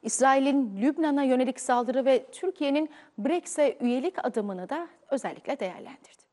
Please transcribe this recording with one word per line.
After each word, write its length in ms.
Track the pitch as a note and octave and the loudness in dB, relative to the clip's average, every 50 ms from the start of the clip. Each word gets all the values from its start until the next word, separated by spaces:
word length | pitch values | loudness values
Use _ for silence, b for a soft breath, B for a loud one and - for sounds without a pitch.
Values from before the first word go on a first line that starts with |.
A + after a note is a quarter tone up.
| - | -6
İsrail'in 760 | A3+ - - A#3+ C4 C4+ C#4 C4+ C#4 C4+ C#4 C4+ A3 G3 G3 | -4 0 2 4 6 6 6 4 4 2 2 0 0 -2 0
Lübnan'a 420 | G#3+ C#4+ D4+ E4 D#4+ D4+ C#4+ C#4 C#4+ | 0 0 2 2 0 0 2 2 2
yönelik 360 | C4 B3+ B3 B3+ B3+ B3+ - | 2 4 2 2 0 -2 -6
saldırı 460 | - - B3+ A#3+ B3 A#3 B3 C4 B3+ | -2 0 0 0 2 0 0 0 4
ve 200 | C4+ C4 A#3+ C4 - | 4 4 2 2 -4
Türkiye'nin 580 | - - - F#4 F#4 - D4+ C#4 C#4 D4 D#4 D4+ B B B B B - | -14 -6 -6 -6 -4 -2 -2 0 0 0 -2 -2 B B B B B -6
brex'e 600 | G3+ A3+ E4 F4+ E4+ - - - D4 C#4 - - | -2 -2 -2 -2 -4 -6 0 2 2 2 2 0
üyelik 440 | - A#3+ A#3+ C4 C4 F4+ F#4 - - | -2 0 0 0 -2 -2 -4 -2 -4
adımını 440 | B3 - A#3 G3+ G3+ G3 F3+ F3+ F#3 | -4 -2 -2 -4 -4 -6 -8 -8 -8
da 180 | C#4 D#4 F4 E4 - _ _ _ | -6 -8 -8 -10 -14 _ _ _
özellikle 500 | C#4 C4+ - F#3 - - _ - - - | -4 -4 -4 -6 -10 -10 _ -8 -6 -4
değerlendirdi. 680 | G#3 F#3 F3 - - - - - _ - _ _ _ _ | -6 -8 -8 -10 -16 -18 -20 -20 _ -20 _ _ _ _